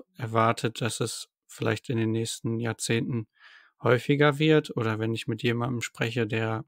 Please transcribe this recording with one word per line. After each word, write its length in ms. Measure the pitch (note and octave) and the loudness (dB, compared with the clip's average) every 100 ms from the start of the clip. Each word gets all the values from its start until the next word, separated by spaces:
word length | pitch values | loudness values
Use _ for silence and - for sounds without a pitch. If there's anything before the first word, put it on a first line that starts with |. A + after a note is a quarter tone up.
| _ - | _ -8
erwartet, 640 | A2+ A2+ A2+ A#2 A#2+ - | 0 4 4 2 -2 -2
dass 220 | A2+ - | -4 -4
es 260 | A#2+ - - _ _ | -6 -6 -14 _ _
vielleicht 420 | - A2+ G#2+ - | -4 -2 -2 -2
in 80 | A#2 | -2
den 140 | A2 | 0
nächsten 480 | A2+ A2+ - A#2+ A2+ | -2 -4 -6 -4 -2
Jahrzehnten 680 | A#2 A2+ - A#2 - A#2+ A2 _ - - _ _ | -4 -4 -2 0 0 -4 -6 _ -20 -20 _ _
häufiger 560 | A#2+ B2 - C#3+ D3 C#3 | 2 4 4 4 4 4
wird, 400 | D#3 D3+ D3+ C#3 | 4 4 4 -2
oder 220 | A2 G#2+ | -2 0
wenn 140 | A2+ | -2
ich 140 | A2+ - | -2 -4
mit 140 | A2 | -2
jemandem 400 | A#2+ A#2 A#2+ A#2+ | -2 0 -2 -4
spreche, 460 | - - A#2+ A#2+ G#2+ | -6 -4 -4 -2 -2
der, 360 | A2+ A2+ A2 | 0 0 -2